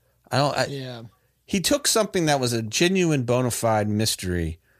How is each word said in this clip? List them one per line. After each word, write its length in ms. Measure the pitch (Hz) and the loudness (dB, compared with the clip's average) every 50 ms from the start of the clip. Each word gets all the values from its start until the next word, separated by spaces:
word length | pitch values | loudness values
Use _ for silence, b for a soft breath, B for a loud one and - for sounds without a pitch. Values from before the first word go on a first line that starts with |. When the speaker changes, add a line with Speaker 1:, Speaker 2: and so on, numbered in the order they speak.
| _ _ _ _ _ - | _ _ _ _ _ -4
Speaker 1:
I 60 | - 127 | -2 0
don't, 160 | 143 139 - - | 0 0 0 -2
I, 80 | 127 | -4
Speaker 2:
Yeah. 360 | 127 139 139 131 127 123 117 117 110 - _ _ _ _ _ _ | -4 -6 -8 -10 -12 -12 -14 -16 -18 -20 _ _ _ _ _ _
Speaker 1:
he 140 | - - 196 | -4 -2 -2
took 260 | 165 - 285 285 277 | 0 2 0 0 0
something 400 | - - 226 208 185 - 190 165 | 0 2 2 0 0 0 0 2
that 120 | 151 147 139 | 2 2 2
was 140 | 127 120 117 | 2 0 -2
a 80 | 113 | -2
genuine 600 | 113 107 - - 170 180 196 190 180 165 151 139 123 | -4 -2 0 0 2 2 2 2 2 2 2 0 0
bona 280 | 113 120 123 127 123 | 2 2 2 2 0
fide 380 | 113 - - 113 110 107 107 107 | 0 0 0 2 2 2 2 0
mystery 680 | 107 104 110 107 - - - 92 90 87 82 80 82 - _ _ _ _ | 0 0 0 0 -2 -2 -4 -4 -2 -2 -2 -4 -6 -8 _ _ _ _